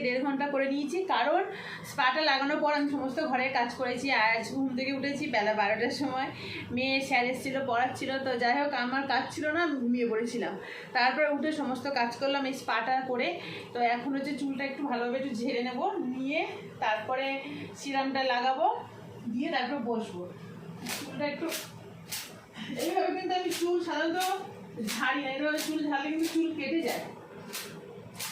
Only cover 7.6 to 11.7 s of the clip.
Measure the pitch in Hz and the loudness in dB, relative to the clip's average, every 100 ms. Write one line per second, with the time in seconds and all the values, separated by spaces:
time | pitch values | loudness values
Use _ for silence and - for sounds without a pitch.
7.6 | 254 233 254 262 262 262 262 240 240 277 | 2 2 2 0 -2 0 0 2 4 4
8.6 | 294 269 247 269 277 254 269 - 302 311 | 2 0 0 0 2 0 0 -2 0 2
9.6 | 339 277 240 247 233 220 233 240 170 196 | 2 2 2 2 2 2 0 -2 -2 -4
10.6 | - - - 254 247 262 302 285 311 302 | -8 -10 -2 4 4 6 4 4 0 0
11.6 | 254 | -2